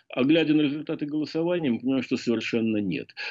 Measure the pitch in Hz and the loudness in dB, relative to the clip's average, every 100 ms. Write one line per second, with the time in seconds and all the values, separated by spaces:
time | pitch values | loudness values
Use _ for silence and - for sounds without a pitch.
0 | - - 127 165 156 151 151 147 147 156 | -8 0 4 4 4 4 2 0 -6 -6
1 | 147 151 147 160 165 175 156 117 123 135 | -4 -4 -4 -2 0 0 0 0 0 -2
2 | 123 127 - 117 110 117 113 110 101 65 | 0 -2 0 -2 0 0 0 0 0 -4
3 | - - - | -6 -12 -12